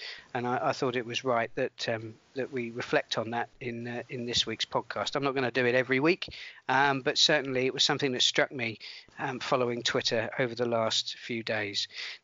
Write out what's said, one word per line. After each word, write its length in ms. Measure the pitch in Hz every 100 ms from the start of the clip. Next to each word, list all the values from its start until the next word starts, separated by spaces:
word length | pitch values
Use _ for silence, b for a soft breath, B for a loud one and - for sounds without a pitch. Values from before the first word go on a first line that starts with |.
| B B B
And 140 | 123 123
I, 220 | 123 143
I 20 |
thought 240 | 135 135 123
it 100 | 113
was 200 | 117 131
right 260 | 117 113 -
that, 340 | 127 - -
um, 260 | 113 110 110 _ 135
that 160 | 123
we 180 | 135 117
reflect 460 | 117 - 147 - -
on 140 | 110
that 180 | 117 120 -
in, 260 | 127 117 120
uh, 180 | 120 120
in 160 | 135 120
this 220 | 113 -
week's 180 | 110 -
podcast. 500 | 131 - 110 101 147
I'm 80 |
not 120 | 139 135
gonna 160 | 123
do 140 | 127 123
it 100 | 127
every 240 | 123 131
week, 300 | 156 185 - B B B -
um, 320 | 131 143 135
but 160 | 127 -
certainly 480 | 151 151 135 127 131
it 80 |
was 100 | -
something 300 | - 143 143
that 80 | 123
struck 300 | - - 147
me, 280 | 143 117 107 B B B -
um, 220 | 135 127
following 420 | - 135 123 120
Twitter 460 | - 131 - 117 110 -
over 160 | 127 117
the 100 | 120
last 520 | 117 110 - - -
few 260 | - 117
days. 460 | 113 110 101 101 - B B B